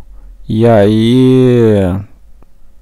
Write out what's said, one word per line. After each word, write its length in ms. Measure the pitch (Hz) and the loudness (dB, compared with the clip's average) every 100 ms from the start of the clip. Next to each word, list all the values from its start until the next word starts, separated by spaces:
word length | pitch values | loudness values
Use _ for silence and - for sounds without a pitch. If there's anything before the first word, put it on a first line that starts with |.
| - - - - - | -18 -20 -20 -18 -8
E 180 | 110 117 | -2 0
aí 1080 | 113 101 110 113 127 127 127 127 120 113 104 92 95 - - - - - - - - | 2 2 0 0 2 2 2 2 2 0 0 -2 -4 -10 -20 -20 -20 -20 -20 -20 -20